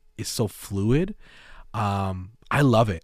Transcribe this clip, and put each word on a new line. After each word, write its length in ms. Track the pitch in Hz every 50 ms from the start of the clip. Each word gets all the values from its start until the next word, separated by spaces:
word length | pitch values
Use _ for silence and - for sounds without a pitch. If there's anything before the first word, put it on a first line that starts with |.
| _ _ _ -
is 100 | - -
so 180 | - - 113 -
fluid." 680 | - - - - 98 98 101 110 127 147 - - 208 - - - - - - - - - - -
Um, 580 | - 110 104 101 101 98 98 95 92 92 92 95 - _ - -
I 100 | - 139
love 280 | 147 131 113 110 120 107
it. 120 | 98 82